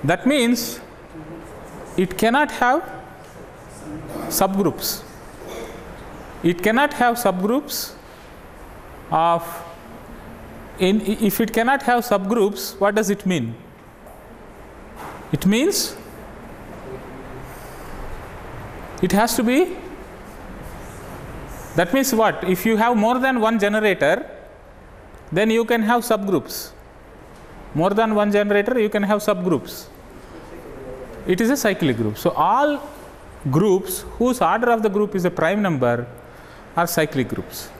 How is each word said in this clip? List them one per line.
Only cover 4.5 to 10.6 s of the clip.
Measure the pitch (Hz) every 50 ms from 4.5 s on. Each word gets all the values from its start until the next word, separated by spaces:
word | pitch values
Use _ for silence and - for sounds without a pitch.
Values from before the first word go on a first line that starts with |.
| 196 196 202 156 - - - - - - - - - - - - - - - - - - - - - - - - - - - - - - - - - - -
It | 165 175 170
cannot | - 214 220 247 285 285 -
have | - 247 240 233
subgroups | 233 - 196 185 185 185 190 240 277 294 - - - - - - - - - - - - - - - - - - - - - - - - - - - - -
of | 151 156 165 170 170 170 - - - - - - - - - - - - - - - - - - - - - - - -